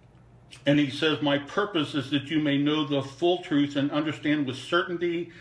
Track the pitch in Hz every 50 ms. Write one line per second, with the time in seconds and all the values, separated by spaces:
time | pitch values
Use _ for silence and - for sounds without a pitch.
0 | - - - - - - - - - - - - - 139 147 147 147 135 120 -
1 | 156 156 147 120 147 143 143 143 143 - - - - - - 160 147 - - 147
2 | 123 - 147 143 - - 165 151 151 143 139 139 143 147 151 156 151 139 143 139
3 | 127 - - - 170 175 180 175 - - 151 143 143 139 - 143 135 143 147 147
4 | 156 156 139 - - 151 151 151 139 127 120 - - - 175 175 185 185 175 165
5 | 175 175 170 170 170 - - -